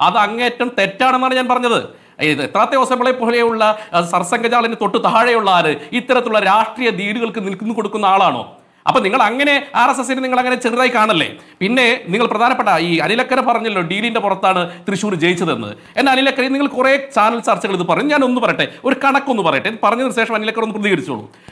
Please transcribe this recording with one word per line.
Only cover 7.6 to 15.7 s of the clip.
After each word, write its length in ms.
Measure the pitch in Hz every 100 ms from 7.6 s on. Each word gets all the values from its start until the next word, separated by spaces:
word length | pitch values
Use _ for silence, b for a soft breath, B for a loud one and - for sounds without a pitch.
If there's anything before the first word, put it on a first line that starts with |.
| 214
കൊടുക്കുന്ന 320 | 226 208 214 196
ആളാണോ? 460 | 196 180 123 104 - b b -
അപ്പൊ 140 | 240
നിങ്ങൾ 220 | 196 247
അങ്ങനെ 440 | 214 247 294 277 285
ആർ 160 | 226 254
എസ് 100 | 254
എസിനെ 200 | 254 262
നിങ്ങൾ 180 | 262 254
അങ്ങനെ 180 | 254 247
ചെറുതായി 320 | 247 240 254
കാണല്ലേ. 480 | 240 220 175 113 - B B
പിന്നെ 400 | 190 254 240 247 -
നിങ്ങൾ 180 | 202 233
പ്രധാനപ്പെട്ട 420 | 214 240 254 214 170
ഈ 200 | 170 160
അനിലക്കര 420 | 151 226 240 262
പറഞ്ഞല്ലോ 420 | 247 233 220 196
ഡീലിന്റെ 380 | 165 196 233 226
പുറത്താണ് 500 | 202 185 190 185 175 B -
തൃശ്ശൂർ 240 | 196 208
ജയിച്ചതെന്ന്. 520 | 180 165 175 170 120 104